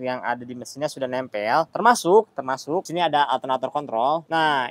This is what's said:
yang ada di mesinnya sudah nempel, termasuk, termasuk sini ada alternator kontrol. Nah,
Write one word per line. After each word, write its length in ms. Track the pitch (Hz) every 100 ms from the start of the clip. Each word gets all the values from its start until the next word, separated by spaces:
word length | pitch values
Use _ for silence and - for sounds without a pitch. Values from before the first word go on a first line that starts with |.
yang 160 | 127 127
ada 240 | 101 123
di 80 | 123
mesinnya 320 | 123 113 135
sudah 240 | 151 143 127
nempel, 560 | 127 131 104 104 139 165
termasuk, 560 | - 220 233 170 208 214 -
termasuk 480 | 131 131 - 170
sini 160 | - 170
ada 240 | 165 147
alternator 480 | 135 127 139 131 131
kontrol. 560 | 147 139 113 127 160 156
Nah, 400 | 165 156 143 123